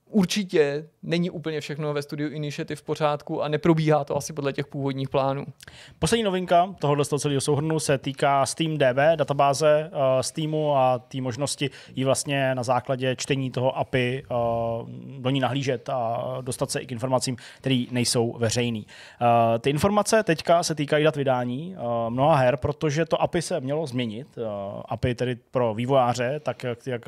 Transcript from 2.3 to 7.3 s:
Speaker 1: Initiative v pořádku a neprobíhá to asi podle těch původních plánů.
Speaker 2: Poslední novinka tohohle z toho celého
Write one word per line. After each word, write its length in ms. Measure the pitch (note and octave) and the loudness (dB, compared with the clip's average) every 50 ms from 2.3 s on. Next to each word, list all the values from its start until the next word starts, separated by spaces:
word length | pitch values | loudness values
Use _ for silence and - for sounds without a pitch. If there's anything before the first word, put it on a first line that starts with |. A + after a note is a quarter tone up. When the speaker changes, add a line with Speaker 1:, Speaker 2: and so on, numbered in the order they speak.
Speaker 1:
Initiative 460 | B2+ D3+ D3+ D3 C#3+ - D#3 - D3+ | -6 -6 -6 -6 -6 -8 -8 -8 -10
v 60 | - | -8
pořádku 600 | - - D3+ - D#3 D3 D3 D3 - - D#3+ - | -6 -6 -2 0 0 0 0 -2 -6 -6 -6 -4
a 60 | B2 D3 | -2 -2
neprobíhá 560 | D3+ C#3+ - E3+ E3 D#3+ D#3 D3+ D3+ D3 C#3+ | -2 2 4 4 4 4 4 4 2 2 2
to 120 | - D#3 | -2 -4
asi 160 | C#3+ C#3 - | -4 -4 -6
podle 200 | D#3 C#3+ C#3 C#3 | -6 -4 -4 -2
těch 140 | - - C#3 | -2 -4 -6
původních 420 | - - C#3+ C3+ C#3 C3+ C3+ C3 B2 | -6 -6 -4 -4 -4 -2 -4 -4 -2
plánů. 360 | - C#3 C3+ C3+ C3+ C#3 - - - _ - - - - - - - _ | 0 0 2 0 -2 -4 -6 -10 -14 _ -20 -20 -20 -20 -20 -20 -6 _
Speaker 2:
Poslední 240 | D#3+ D#3+ A#3 A#3 A3 | 0 0 2 2 2
novinka 500 | G3 F3+ F#3 F3+ F3 F3+ E3+ F3 G3+ F3+ - | 0 0 0 2 4 4 4 4 2 -2 -2
tohohle 260 | D#3 C#3+ D3 C#3+ C#3+ | 0 2 2 2 2
z 40 | - | 0
toho 120 | D3+ C3+ | 0 0
celého 200 | - D3 | 0 0